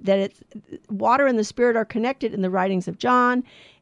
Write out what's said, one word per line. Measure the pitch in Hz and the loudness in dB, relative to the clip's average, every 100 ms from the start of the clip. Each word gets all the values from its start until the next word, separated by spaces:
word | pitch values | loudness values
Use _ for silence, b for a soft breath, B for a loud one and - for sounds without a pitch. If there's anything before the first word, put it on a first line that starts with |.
that | 190 196 | 0 0
it's, | 196 - - 208 - - _ | 0 -8 -20 -20 -18 -20 _
water | 202 220 254 285 | -2 2 2 2
and | 233 | 2
the | 214 | -2
Spirit | - 240 226 | 0 0 2
are | 214 | -2
connected | 233 240 269 226 | -4 -4 -4 -6
in | 208 | -2
the | 185 | -2
writings | 185 185 190 - | 0 0 -2 -4
of | 180 | -4
John, | 240 247 247 247 247 b b b | 0 2 2 0 -4 b b b